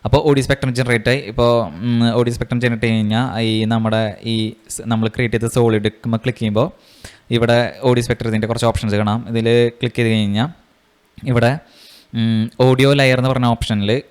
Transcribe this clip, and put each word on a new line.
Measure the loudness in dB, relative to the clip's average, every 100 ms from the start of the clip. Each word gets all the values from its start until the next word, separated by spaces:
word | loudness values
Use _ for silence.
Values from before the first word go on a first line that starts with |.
| 2
അപ്പോൾ | 2 4
ഓഡിയോ | 2 2
സ്പെക്ട്രം | -2 -2 -2
ജനറേറ്റ് | 0 0 0
ആയി. | -2 -2
ഇപ്പോൾ, | 0 2 2 0 -6 -2
ഉം, | 2 2 2
ഓഡിയോ | 0 -2
സ്പെക്ട്രം | -4 -2
ജനറേറ്റ് | 0 0 0
ചെയ്ത് | 0
കഴിഞ്ഞാൽ | 0 0 -2 -2 -2
ഈ | 0 0
നമ്മുടെ | 0 0 0 -2 -6 -6
ഈ | -4 -4 -8 _
സ്-, | -12 -4
നമ്മൾ | -2 -2 -2
ക്രിയേറ്റ് | -2 -2
ചെയ്ത | -2 2
സോളിഡ് | 2 2 -2 -4 -4 -4
ക്ലിക്ക് | -4 -4
ചെയ്യുമ്പോൾ | -2 0 -2 -6 _ _ -20 -20 _ 0
ഇവിടെ | 2 2 0 -2 0
ഓഡിയോ | 0 0
സ്പെക്ട്രത്തിൻ്റെ | -4 -2 -2 -2
കുറച്ച് | 0 0
ഓപ്ഷൻസ് | 0 -2 0
കാണാം. | 0 -2 -2
ഇതിൽ | -2 2 4 2 -2
ക്ലിക്ക് | -6 -2
ചെയ്ത് | 0
കഴിഞ്ഞാൽ | 0 0 -2 -2 -6 _ _ _ _ _ -12 -2
ഇവിടെ, | 2 2 0 -10 -20 -20 -20 _ -4
ഉം, | 0 0 -2 2 2
ഓഡിയോ | 4 2 4
ലെയർ | 2 2
എന്ന് | 0
പറഞ്ഞ | 2 0
ഓപ്ഷനിൽ | 0 -2 -2 0 -2 -4